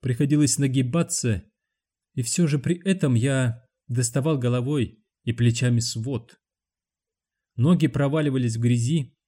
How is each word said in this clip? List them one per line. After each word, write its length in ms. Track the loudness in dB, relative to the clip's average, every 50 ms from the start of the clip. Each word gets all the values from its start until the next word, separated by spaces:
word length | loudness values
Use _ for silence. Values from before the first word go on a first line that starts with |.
Приходилось 560 | -4 -4 -2 0 0 2 2 2 2 2 2 0
нагибаться, 840 | 0 0 0 0 -2 0 0 -2 -2 -2 -4 -4 -2 -2 -2 -2 -4 _ _ _ _ _ _ _ _ _ _ _ _ _ _
и 80 | -6
все 260 | -6 -4 0 0 0 2
же 120 | 0 0
при 160 | 0 -2 -4 -2 0
этом 300 | -2 -2 0 2 2 2
я 500 | 2 2 2 0 0 0 0 -2 -4 _ _ _ _ _ _
доставал 520 | -4 -4 -4 -2 -2 -2 0 0 0 0
головой 640 | 0 0 0 0 -2 -2 -2 -2 -2 -4 -6 _ _ _ _ _ _
и 100 | -6 -2
плечами 460 | 2 2 2 2 2 0 2 2 2
свод. 600 | 0 -2 -6 -6 -6 -6 -6 -8 -8 _ -20 _ _ _ _ _ _ _ _ _ _ _ _ _ _ _ _ _ _ _ _ _ _ _ _
Ноги 320 | 0 4 4 4 4 2 0
проваливались 720 | 0 0 -2 0 0 0 0 0 0 0 -2 -2 -2 0
в 40 |
грязи 540 | 0 2 2 2 2 0 0 -2 -2 -4 _ _ _